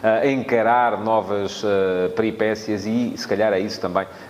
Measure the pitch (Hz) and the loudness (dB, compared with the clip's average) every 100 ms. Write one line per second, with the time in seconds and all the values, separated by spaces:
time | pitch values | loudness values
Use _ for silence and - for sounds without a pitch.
0 | 110 110 139 135 117 117 110 123 120 110 | 2 2 2 0 2 2 4 4 2 0
1 | 110 110 95 101 98 - 107 98 95 92 | 2 0 2 -2 -2 -4 0 2 2 2
2 | 90 - 110 110 110 107 - 104 101 117 | 0 0 -2 0 -2 -2 -4 -4 -2 -2
3 | 120 - - 101 107 95 104 - 92 90 | -2 -6 -4 0 2 0 -2 -6 -4 -4
4 | 95 - | -4 -12